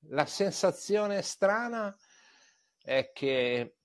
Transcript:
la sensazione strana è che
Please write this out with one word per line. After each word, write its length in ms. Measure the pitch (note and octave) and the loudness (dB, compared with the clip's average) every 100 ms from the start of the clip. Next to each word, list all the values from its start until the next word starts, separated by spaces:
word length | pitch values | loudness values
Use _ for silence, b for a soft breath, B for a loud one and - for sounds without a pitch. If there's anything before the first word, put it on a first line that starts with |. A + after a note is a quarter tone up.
| D#3 | -4
la 160 | C#3+ | 0
sensazione 960 | D3+ - G3 D#3+ F#3+ E3+ - G#3 G#3 G3+ | 0 0 -2 2 0 0 0 0 0 -2
strana 720 | - - G3 G#3 A#3+ A#3 G#3 G3 b b b b b b b b | -4 0 2 2 -2 -4 -6 -8 b b b b b b b b
è 280 | - C3+ C3 | -2 0 0
che 640 | - C#3 C3 B2 A#2+ A#2+ _ | -2 0 2 2 0 -2 _